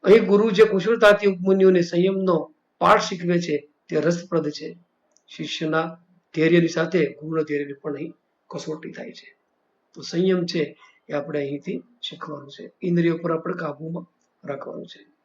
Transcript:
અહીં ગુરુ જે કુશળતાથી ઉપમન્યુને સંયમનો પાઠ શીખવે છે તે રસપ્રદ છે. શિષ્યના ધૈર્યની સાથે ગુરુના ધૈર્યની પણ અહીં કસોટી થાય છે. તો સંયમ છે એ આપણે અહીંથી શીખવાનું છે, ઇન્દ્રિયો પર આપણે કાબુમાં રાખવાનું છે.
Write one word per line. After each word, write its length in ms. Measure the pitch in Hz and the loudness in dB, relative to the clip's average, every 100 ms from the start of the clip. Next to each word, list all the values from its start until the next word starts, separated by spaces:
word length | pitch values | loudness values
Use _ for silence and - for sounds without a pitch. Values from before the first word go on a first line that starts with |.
અહીં 220 | - 220 185 | 8 6 6
ગુરુ 260 | 202 226 | 2 2
જે 120 | 196 | 4
કુશળતાથી 640 | 214 196 175 233 214 208 202 | 4 4 0 4 6 6 4
ઉપમન્યુને 540 | 185 180 190 190 180 | 0 2 4 6 6
સંયમનો 720 | 170 175 185 190 185 165 147 _ _ _ | 2 2 2 2 0 0 -2 _ _ _
પાઠ 220 | 175 208 | 4 4
શીખવે 400 | 214 190 175 175 | 2 -6 -2 -2
છે 280 | 170 147 - _ _ | 0 -6 -6 _ _
તે 100 | 156 | -2
રસપ્રદ 500 | 156 170 - 170 151 | 0 -2 -2 -4 -4
છે. 280 | 147 165 175 _ _ _ _ _ | -8 -14 -16 _ _ _ _ _
શિષ્યના 720 | - 151 - 160 160 170 170 _ _ _ - | -14 -12 -8 -4 -2 -4 -8 _ _ _ -2
ધૈર્યની 320 | 160 170 165 | 2 4 2
સાથે 380 | 160 170 180 139 | -2 -2 0 -2
ગુરુના 380 | - 156 160 | -4 -8 -4
ધૈર્યની 300 | 156 147 143 | -4 -4 -6
પણ 220 | 139 156 139 | -10 -10 -10
અહીં 180 | 170 - _ _ _ | -10 -16 _ _ _
કસોટી 420 | 165 - - - | -14 -10 -12 -12
થાય 200 | - - | -14 -16
છે. 260 | - - _ _ _ _ _ _ | -18 -20 _ _ _ _ _ _
તો 80 | - | -20
સંયમ 440 | - 170 190 185 170 | -8 -2 0 0 -2
છે 320 | 175 147 - - _ _ | -4 -6 -8 -20 _ _
એ 40 | |
આપણે 260 | 147 147 147 | -8 -6 -6
અહીંથી 440 | 139 143 160 254 - _ | -6 -8 -8 -12 -12 _
શીખવાનું 500 | - 151 - 147 139 | -14 -12 -14 -14 -16
છે, 220 | - - _ | -18 -20 _
ઇન્દ્રિયો 360 | 180 175 170 165 | -2 2 2 0
પર 200 | 170 160 | -2 -4
આપણે 160 | 170 | -4
કાબુમાં 540 | 170 160 143 160 170 - _ _ _ - | -6 -8 -8 -10 -10 -12 _ _ _ -12
રાખવાનું 380 | 139 - - - | -12 -10 -14 -16
છે. 200 | - _ _ | -20 _ _